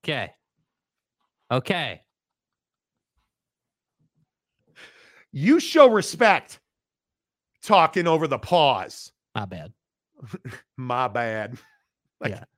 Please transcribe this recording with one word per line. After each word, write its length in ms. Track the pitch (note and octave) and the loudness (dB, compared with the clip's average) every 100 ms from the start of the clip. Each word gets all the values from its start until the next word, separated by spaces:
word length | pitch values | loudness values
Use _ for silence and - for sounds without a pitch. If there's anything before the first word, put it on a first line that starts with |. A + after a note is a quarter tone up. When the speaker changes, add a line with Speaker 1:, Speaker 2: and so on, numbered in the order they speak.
Speaker 1:
Okay. 280 | - C#3 F2+ - _ _ _ _ _ _ _ _ _ _ - | -8 -6 -8 -12 _ _ _ _ _ _ _ _ _ _ -6
Okay. 500 | B2 - F3+ C3 F2 _ _ _ _ _ _ _ _ _ _ _ _ _ _ _ _ _ _ _ _ _ _ _ _ _ _ _ - - _ _ _ _ | -4 -2 -4 -6 -10 _ _ _ _ _ _ _ _ _ _ _ _ _ _ _ _ _ _ _ _ _ _ _ _ _ _ _ -20 -20 _ _ _ _
Speaker 2:
You 280 | C#3 F3+ D#4+ | -2 2 2
show 300 | - D#4 C4 | 4 6 6
respect 680 | G#3+ - D#3+ A3 D#3+ - - _ _ _ _ _ _ _ _ _ _ | 6 -2 0 2 2 -4 -20 _ _ _ _ _ _ _ _ _ _
talking 460 | - G3 D#3+ F#3+ E3+ | 2 4 4 2 0
over 200 | D#3+ D#3 | 0 0
the 120 | B2+ | -6
pause. 720 | - - C#3+ G#2 E2+ - - _ _ A2+ | 0 2 2 0 -6 -14 -20 _ _ -10
Speaker 1:
My 100 | G2 | -10
bad. 280 | F2+ D#2 - _ _ _ D4 A#2 | -12 -16 -20 _ _ _ _ -18
Speaker 2:
<laughs> 520 | - B2 - _ - | -18 -16 -20 _ -14
My 300 | B2+ B2 B2 | -6 -4 -4
bad. 500 | A#2+ A#2 A2 G#2+ B2 | -4 -4 -6 -10 -14
<laughs> 40 | _ _ _ _ _ _ | _ _ _ _ _ _
Like, 100 | - | -12
Speaker 1:
Yeah. 120 | - - | -12 -16